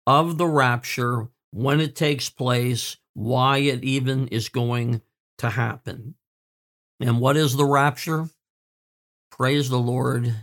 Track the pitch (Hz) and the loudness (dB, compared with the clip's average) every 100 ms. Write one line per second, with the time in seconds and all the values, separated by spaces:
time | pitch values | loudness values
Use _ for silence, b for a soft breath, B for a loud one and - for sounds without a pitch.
0 | - 139 165 160 175 151 127 120 - - | 2 4 2 0 0 4 2 2 -4 -4
1 | 120 120 113 _ _ - 131 147 156 - | -2 -2 -6 _ _ -4 0 2 0 0
2 | 151 139 - - 127 123 123 120 - - | -2 -2 -6 -4 0 0 0 -2 -6 -12
3 | _ - 107 123 131 139 143 123 127 135 | _ -8 -2 2 2 2 2 0 0 0
4 | 131 135 131 110 104 127 120 120 120 117 | 0 0 -2 -2 -4 -2 0 0 -2 -4
5 | - _ _ - 120 107 117 - - 85 | -6 _ _ -6 -4 -2 -4 -4 -12 -14
6 | 113 - _ _ _ _ _ _ _ - | -16 -20 _ _ _ _ _ _ _ -4
7 | 120 117 127 147 151 135 143 143 143 147 | 0 2 4 4 2 2 2 4 2 0
8 | - 160 160 - _ _ _ _ _ _ | -4 -4 -6 -12 _ _ _ _ _ _
9 | _ _ _ - 127 147 131 123 120 123 | _ _ _ -4 0 0 0 0 0 0
10 | 127 123 120 110 | 0 0 -2 -4